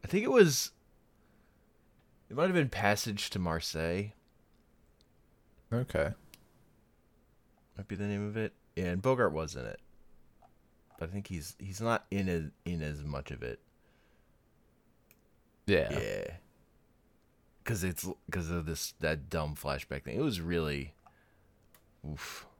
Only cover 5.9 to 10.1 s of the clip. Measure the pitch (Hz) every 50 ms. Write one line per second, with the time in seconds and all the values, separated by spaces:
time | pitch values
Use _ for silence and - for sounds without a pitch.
5.9 | - 78 76 - 110 - - - - - - - _ - - _ _ _ _ _
6.9 | _ _ _ _ _ _ _ _ _ _ _ _ _ _ _ _ _ - 101 -
7.9 | 104 92 104 101 101 101 104 104 104 113 110 - - _ _ _ _ - 92 87
8.9 | 87 92 98 131 131 123 120 92 76 80 80 76 76 65 62 53 50 - - -
9.9 | - - - -